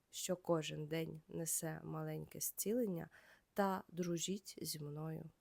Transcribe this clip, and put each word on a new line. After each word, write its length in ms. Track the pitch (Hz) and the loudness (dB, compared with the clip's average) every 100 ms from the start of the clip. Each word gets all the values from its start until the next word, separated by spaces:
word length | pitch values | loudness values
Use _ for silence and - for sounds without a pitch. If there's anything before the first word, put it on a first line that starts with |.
| _ | _
що 260 | - - 180 | -6 -2 0
кожен 500 | - 170 151 151 151 | 4 4 2 -2 0
день 360 | 160 160 160 - | 0 0 -4 -6
несе 520 | 170 160 - 165 156 | -4 0 0 0 -2
маленьке 560 | 160 160 156 156 156 - | -4 -2 -2 -2 -6 -4
зцілення, 680 | - - 196 233 226 170 165 - - - _ | -2 0 2 4 4 2 -4 -10 -20 -20 _
та 280 | - 196 185 - | 2 4 2 -2
дружіть 680 | 170 175 170 170 202 - - | -2 2 2 0 -2 -4 -6
зі 180 | 160 156 | -4 -4
мною 500 | 147 147 160 160 160 - | -4 -4 -4 -4 -6 -12